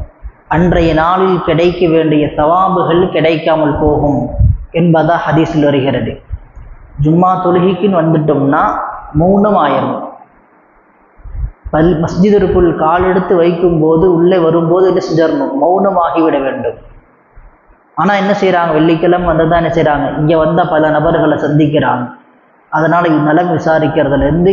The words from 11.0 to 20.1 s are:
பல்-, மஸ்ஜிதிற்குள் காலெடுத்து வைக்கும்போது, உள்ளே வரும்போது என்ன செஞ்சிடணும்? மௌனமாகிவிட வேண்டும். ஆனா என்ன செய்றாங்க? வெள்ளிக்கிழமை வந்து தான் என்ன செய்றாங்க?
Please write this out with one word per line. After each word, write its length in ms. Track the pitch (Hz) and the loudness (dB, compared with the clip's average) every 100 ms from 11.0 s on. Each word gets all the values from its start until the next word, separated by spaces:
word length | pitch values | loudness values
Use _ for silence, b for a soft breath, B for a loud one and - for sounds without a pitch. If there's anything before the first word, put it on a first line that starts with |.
| _ - - - - - - | _ -20 -14 -8 -8 -10 -6
பல்-, 320 | 151 170 160 | 0 0 0
மஸ்ஜிதிற்குள் 720 | 165 175 202 202 185 185 170 - | -2 0 2 2 2 2 0 0
காலெடுத்து 600 | 156 175 185 185 185 180 | 0 0 0 0 0 2
வைக்கும்போது, 800 | 170 170 180 160 156 165 185 | 2 2 0 2 2 2 2
உள்ளே 240 | 170 175 190 | 2 2 2
வரும்போது 560 | 165 170 165 180 185 | 2 0 2 2 2
என்ன 60 | 175 | 0
செஞ்சிடணும்? 500 | - 165 160 147 135 139 | -2 0 0 0 -4 -2
மௌனமாகிவிட 760 | 151 190 196 180 170 170 160 143 | 0 0 0 0 0 0 0 0
வேண்டும். 340 | 135 123 120 - - - _ _ _ - - _ _ _ _ | -2 -6 -8 -8 -14 -20 _ _ _ -20 -20 _ _ _ _
ஆனா 200 | - 175 | -4 0
என்ன 220 | 202 196 202 | 0 0 0
செய்றாங்க? 320 | 190 180 170 | 0 0 0
வெள்ளிக்கிழமை 540 | 156 160 160 175 175 175 | 2 2 2 2 0 0
வந்து 220 | 160 160 | 0 0
தான் 160 | 170 | 0
என்ன 80 | 165 | 0
செய்றாங்க? 440 | 170 151 143 131 | 0 0 0 -2